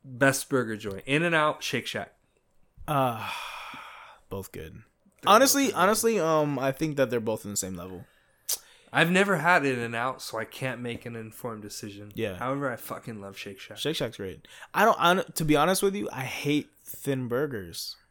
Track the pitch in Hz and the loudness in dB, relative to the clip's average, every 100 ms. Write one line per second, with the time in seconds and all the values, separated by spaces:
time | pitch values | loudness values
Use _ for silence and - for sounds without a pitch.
0 | 135 127 139 135 - 135 113 107 107 98 | -14 4 4 4 0 0 0 -4 -6 -8
1 | - 147 170 165 151 - - 120 - 110 | 0 0 4 2 2 0 -4 -4 -4 -8
2 | - _ _ _ _ _ _ - - 143 | -8 _ _ _ _ _ _ -14 -2 2
3 | 131 113 107 - - - - - - - | 2 0 -8 -8 -10 -12 -14 -14 -16 -18
4 | - - _ 101 95 - 80 113 - _ | -20 -20 _ -10 -8 -12 -14 -16 -20 _
5 | _ _ 175 208 269 277 269 - 185 220 | _ _ 6 8 8 6 2 4 4 4
6 | 226 214 156 156 147 135 135 135 160 143 | 2 2 4 4 2 0 0 0 -2 2
7 | 127 120 110 110 104 101 92 90 90 90 | 2 2 -2 -4 -4 -6 -6 -8 -10 -12
8 | - _ _ _ - - - - _ 127 | -16 _ _ _ -6 -6 -6 -20 _ 2
9 | 165 185 202 175 165 180 139 123 117 117 | 4 4 4 2 4 4 4 0 -2 -2
10 | 127 127 - 113 110 - 131 120 120 120 | -4 -4 -8 -8 -8 -6 -6 -4 -8 -8
11 | 120 117 110 - 123 107 104 - 107 101 | -10 -12 -12 -10 -10 -10 -12 -12 -12 -12
12 | 104 107 107 90 123 139 139 113 - - | -12 -6 -4 -4 -4 -2 -4 -6 -10 -12
13 | - 107 98 98 101 98 - 104 147 160 | -10 -12 -12 -12 -12 -12 -14 -6 -4 -2
14 | 127 - 95 78 - - - - 214 - | -4 -6 -10 -10 -18 -20 -6 4 4 6
15 | 170 185 - - 156 151 160 190 202 196 | 4 4 0 -2 4 6 6 4 2 0
16 | 208 127 127 - 143 147 - _ - - | -6 -6 -8 -4 0 0 0 _ -18 -8
17 | - 131 123 120 151 113 87 - - - | -4 -2 0 0 0 -4 -8 -10 -10 -12
18 | _ | _